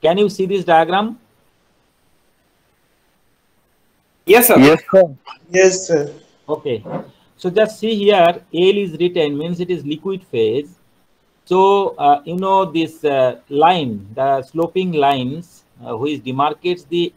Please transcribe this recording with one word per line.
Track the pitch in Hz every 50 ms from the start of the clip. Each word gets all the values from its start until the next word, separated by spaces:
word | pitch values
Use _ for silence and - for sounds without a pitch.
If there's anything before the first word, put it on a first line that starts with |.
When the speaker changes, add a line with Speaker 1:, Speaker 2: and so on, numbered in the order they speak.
| -
Speaker 1:
Can | 160 180 202
you | 208 202
see | 208 - 190
this | 180 202 190 160
diagram? | 175 165 160 165 165 185 202 214 226 226 _ _ _ _ _ _ _ _ _ _ _ _ _ _ _ _ _ _ _ _ _ _ _ _ _ _ _ _ _ _ _ _ _ _ _ _ _ _ _ _ _ _ _ _ _ _ _ _ _ _ _ _ _ _ _ _ _ _ _ _ _ -
Speaker 2:
Yes, | 175 208 240 233
sir. | - 180 127
Speaker 3:
Yes, | 135 147 160 160 - -
sir. | 190 190 180 156 131 - _ - - _ _ 170
Speaker 4:
Yes, | 175 185 190 185 175 185 -
sir. | - 165 143 110 - - - _ _ _ _ _
Speaker 1:
Okay. | - 151 - - 139 117 104 - 175 170 - - - _ _ _ _ _
So | _ - 180
just | 175 214 214 214 - -
see | 214 226 226
here, | 202 202 202 208 185 170
L | 175 175 - _ _ -
is | 165 185 190 202 202 202 170 156 151
written, | 175 175 175 175 151 147 143
means | 143 160 175 175 170
it | 180 175
is | 180 151 135
liquid | 143 156 156 - 196 196 190 _
phase. | - 131 117 110 107 120 143 147 - _ _ _ _ _ _ _ _ _ _ _ _ _ _ _
So, | - 180 185 190 196 202 196 196 165 -
uh, | - 143 143 143 143 -
you | 165 175
know, | 185 190 190 190 190 190
this, | 160 147 165 160 - - - 151
uh, | 147 139 135 127 127 120 - _ -
line, | 139 147 160 175 185 170 143 120 107 101 98 104 110
the | 131 135 139 135 135 131
sloping | _ - 165 170 165 - 185 185 180
lines, | 160 147 139 143 143 131 123 127 147 170 175 _ _ _ _ _ _ _ 120
uh, | 120 117
which | 110 135 151 147 123 110
demarcates | 131 127 135 143 156 151 _ - 180 175 175 -
the | - 170 175 170 - _